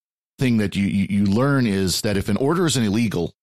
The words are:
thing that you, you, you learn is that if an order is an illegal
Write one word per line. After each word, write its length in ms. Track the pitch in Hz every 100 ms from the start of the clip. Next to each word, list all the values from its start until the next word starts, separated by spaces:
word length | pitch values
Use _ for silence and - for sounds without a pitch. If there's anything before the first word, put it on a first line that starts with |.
| _ _ _ -
thing 160 | 131 113
that 180 | 101
you, 120 | - 98
you, 200 | 98 95
you 140 | 101 101
learn 400 | 104 139 139 117
is 340 | 98 95 -
that 160 | 107 98
if 120 | 95
an 80 | 98
order 300 | 135 170 170
is 100 | 123
an 60 |
illegal 500 | 110 104 117 87 82 -